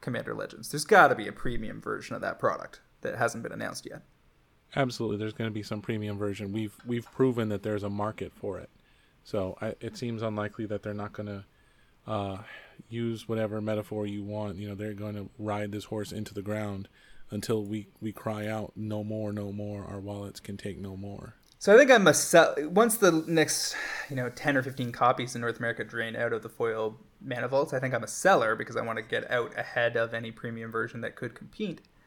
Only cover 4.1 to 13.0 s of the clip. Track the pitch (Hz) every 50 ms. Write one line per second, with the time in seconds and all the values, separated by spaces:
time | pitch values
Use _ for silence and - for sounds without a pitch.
4.1 | _ _ _ _ _ _ _ _ _ _ _ - - 147 135 123 120 - 117 110
5.1 | 107 101 107 107 107 - 113 113 107 107 101 - 110 104 - - 113 107 104 104
6.1 | 101 101 104 104 98 104 104 98 98 110 107 104 - - - 120 120 120 113 -
7.1 | - - 131 131 120 120 113 107 104 98 - 110 104 101 101 101 101 101 104 107
8.1 | 110 - 98 - - - - 101 92 87 - - _ _ _ _ _ _ _ _
9.1 | _ _ - - - 104 95 92 - - 110 113 - - - 110 110 - 123 117
10.1 | 117 107 113 110 107 107 104 104 - - 110 101 107 101 - 107 104 104 104 101
11.1 | - - 104 104 101 98 98 _ _ _ _ _ _ _ _ _ _ _ - 110
12.1 | 107 101 101 98 95 98 110 - - - - - - - - - 113 117